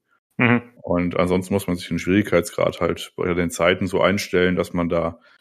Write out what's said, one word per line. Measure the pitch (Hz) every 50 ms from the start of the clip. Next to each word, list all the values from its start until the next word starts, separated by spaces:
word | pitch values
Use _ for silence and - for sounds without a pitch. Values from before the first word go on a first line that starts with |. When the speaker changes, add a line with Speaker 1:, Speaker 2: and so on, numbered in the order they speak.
| _ _ _ _ _ _ _ -
Speaker 1:
Mhm. | 127 117 120 117 - - _ -
Speaker 2:
Und | - - 90 87 87 87 - -
ansonsten | 90 87 90 95 95 - 98
muss | 98 - -
man | 87
sich | 87 - -
den | 87 82
Schwierigkeitsgrad | - 87 95 104 101 - 92 85 82 - - - 85 85 85 -
halt | 87 85 85 - - - -
bei | - 87 90 87
den | 90 87 82
Zeiten | - - 85 87 92 92 101 87
so | 95 87
einstellen, | - 90 98 101 - - - 90 90 90 90
dass | 90 85 - -
man | 90 85 82
da, | 85 82 82 82 82 - _ _ _ _